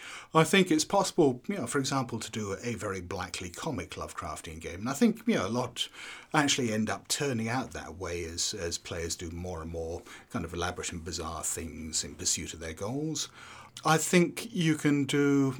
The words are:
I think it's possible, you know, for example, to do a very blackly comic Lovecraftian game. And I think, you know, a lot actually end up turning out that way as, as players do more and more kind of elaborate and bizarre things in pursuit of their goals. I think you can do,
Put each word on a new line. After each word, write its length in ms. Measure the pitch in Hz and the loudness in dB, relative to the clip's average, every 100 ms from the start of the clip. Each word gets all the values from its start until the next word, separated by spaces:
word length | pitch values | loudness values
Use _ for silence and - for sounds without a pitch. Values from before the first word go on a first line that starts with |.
| - - - | -14 -14 2
I 120 | 160 160 | 4 6
think 260 | 196 185 | 6 6
it's 140 | 156 - | 4 4
possible, 560 | 196 - - 156 123 - | 4 4 6 6 4 -2
you 100 | 202 | -4
know, 100 | 127 | -2
for 100 | 143 | 0
example, 420 | 135 139 123 113 | 0 0 -2 -4
to 120 | - | -6
do 240 | 113 104 95 | -6 -4 -4
a 120 | 117 107 | -4 -4
very 260 | 104 95 | -4 -4
blackly 480 | 87 92 87 - 92 | -4 -6 -6 -6 -8
comic 420 | - 165 120 85 | -8 -6 -6 -6
Lovecraftian 720 | - 76 - 87 76 - 80 | -8 -10 -8 -8 -8 -10 -10
game. 180 | 80 87 | -10 -6
And 100 | 101 | -4
I 40 | |
think, 280 | - 233 - - | 4 4 4 0
you 100 | 185 | 2
know, 100 | 95 | 2
a 40 | |
lot 400 | 120 123 - - - - - - | 0 -2 -4 -8 -10 -14 -14 -2
actually 380 | 156 143 - 120 | 2 4 4 2
end 180 | 107 107 | 2 0
up 200 | 98 - | -2 -4
turning 400 | - 143 117 113 | -2 0 0 0
out 220 | 127 127 | -2 -4
that 260 | - 71 85 | -8 -10 -8
way 260 | 90 87 | -6 -4
as, 300 | 82 87 - | -4 -2 -4
as 240 | 104 85 85 | -2 -4 -4
players 400 | - 90 87 - | -6 -6 -4 -4
do 120 | 85 | -6
more 320 | 85 90 85 | -6 -6 -6
and 80 | 80 | -6
more 320 | 85 82 85 - - - | -6 -6 -6 -10 -18 -8
kind 140 | 113 87 | -6 -6
of 80 | |
elaborate 400 | 85 87 87 87 | -2 -2 -2 -6
and 100 | 87 | -6
bizarre 400 | 82 85 80 80 | -6 -6 -6 -6
things 600 | - - 80 76 80 78 76 | -4 -4 -6 -8 -4 -2 -4
in 100 | - | -4
pursuit 380 | 90 - 82 | -2 -2 -2
of 80 | 87 | -8
their 120 | 80 | -10
goals. 540 | 80 101 135 156 147 - - - - - - 156 | -6 -6 -4 -4 -4 -6 -10 -18 -18 -18 -4 4
I 120 | 156 | 4
think 500 | - 180 170 - - | 6 6 6 2 -4
you 240 | - 160 151 | 2 2 4
can 300 | 151 143 139 | 4 4 4
do, 480 | 143 143 139 135 131 | 4 6 6 4 2